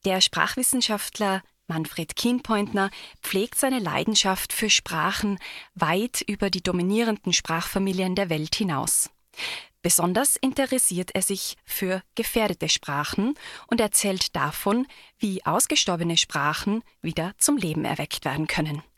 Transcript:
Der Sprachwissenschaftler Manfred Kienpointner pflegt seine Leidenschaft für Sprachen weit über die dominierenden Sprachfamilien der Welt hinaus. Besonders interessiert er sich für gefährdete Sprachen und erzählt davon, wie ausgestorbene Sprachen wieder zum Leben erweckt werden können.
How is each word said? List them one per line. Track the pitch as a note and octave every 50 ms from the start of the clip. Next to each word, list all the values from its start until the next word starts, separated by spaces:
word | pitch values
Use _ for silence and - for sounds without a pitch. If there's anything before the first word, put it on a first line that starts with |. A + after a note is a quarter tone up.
| _
Der | G3 F#3 F#3
Sprachwissenschaftler | F#3 - - F3 D#3 - - - B3+ - - B3+ A#3+ - A#3 B3 - - - - G#3+ G3 F#3+ F#3+ F3+ _ _ _ _ _
Manfred | E3 D#3+ D#3+ D3 - - E3 - -
Kienpointner | - - A#3+ B3 B3 - - A3 G#3 G3+ G3+ - G3+ G3 G3 - - - - - - -
pflegt | - - F#3+ G3+ B3 - -
seine | - C4+ C4 B3+
Leidenschaft | G#3 E3+ D3 - - - A3 G3+ - G3 F#3+ - - - -
für | - - G#3+
Sprachen | - - - - F3+ D#3+ D#3 F3+ F#3+ - - G#3 G3+ F#3 - - - - - - _
weit | F#3 - D#3 E3 F#3 A3 A#3+ - - - -
über | G#3 - - G3
die | F#3+ F#3+
dominierenden | - F#3+ F3 F3+ F3 F#3 G3+ A3 A#3 A3+ G#3+ G#3 _ - F3
Sprachfamilien | - - - D#3+ E3 E3+ - - F#3+ G3 F#3+ F#3+ F#3 F#3+ F#3 F3+
der | F#3+ G3+ F3+
Welt | E3 D#3 D#3 D#3 -
hinaus. | - A3 F#3+ D#3 C3+ - - - - - - _ _ _ _ _ - - - - - - - _ _ _
Besonders | F3 - - F3 F3 F3+ F#3 - C#4 -
interessiert | - - C4+ C4 - C4+ C4 C4 B3+ - - F#3+ F3 F3+ - -
er | G3
sich | F3+ - G3 F#3+ - - - _ _
für | - - - - F#3 F#3 F#3 - _ _
gefährdete | - A3+ - - A#3 A3 G#3 F3+ - - D#3
Sprachen | - - - - C#3+ C#3 D3+ - - - G3 A#3+ D4 - - - - - - -
und | - A3+
erzählt | A3+ G#3 - - - G3+ F#3+ F#3 - - _
davon, | E3+ C#3 D3 D3+ - - G3+ G3+ A#3+ C4 C#4 - - - - _ _
wie | - G#3 F#3+ F#3 -
ausgestorbene | - D#3 G#3 C#4 - D#4 - - - F3+ E3 E3+ E3+ E3+ D#3
Sprachen | - - - D#3 C#3 D3 D#3 - - G#3 G3+ A3+ - - _ _
wieder | - E3 D#3+ - E3 F3+ G3+ _
zum | - - D4
Leben | C#4 F#3+ E3 D#3 D#3 D3+
erweckt | - - D3+ D3 - - - -
werden | D3+ C3 D3 D#3 D#3
können. | - - D#3 D#3 D3 D3 - - _